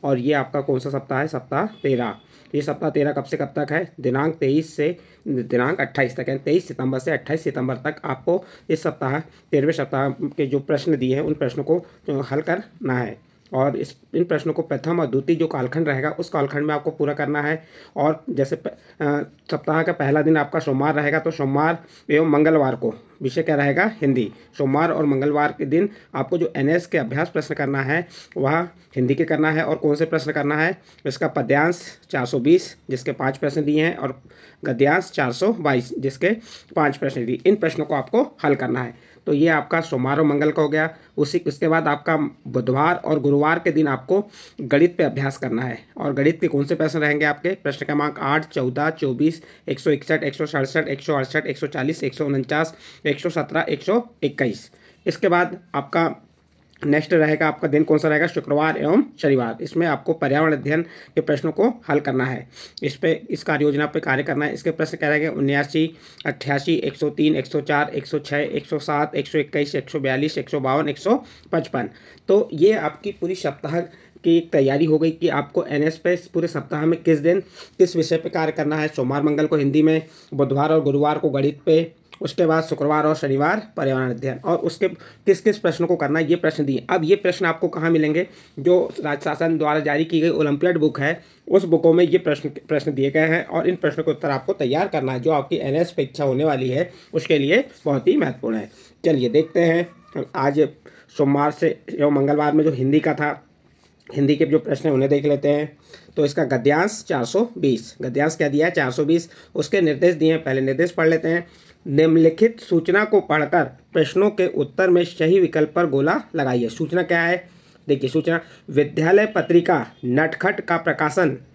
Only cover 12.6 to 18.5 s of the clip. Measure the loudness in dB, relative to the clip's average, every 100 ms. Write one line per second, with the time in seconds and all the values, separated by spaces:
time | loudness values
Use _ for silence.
12.6 | -6 -10 -4 -2 -2 -8 _ _ _ 0
13.6 | 0 0 -8 -12 _ -2 0 0 -2 -4
14.6 | -4 -4 -2 -2 0 -2 0 -2 0 -2
15.6 | -4 -2 -2 0 -2 -6 -6 -2 -2 -2
16.6 | -2 -2 -4 -2 -2 -2 -2 -2 -2 -4
17.6 | -8 -20 -14 -2 0 0 -6 -2 -2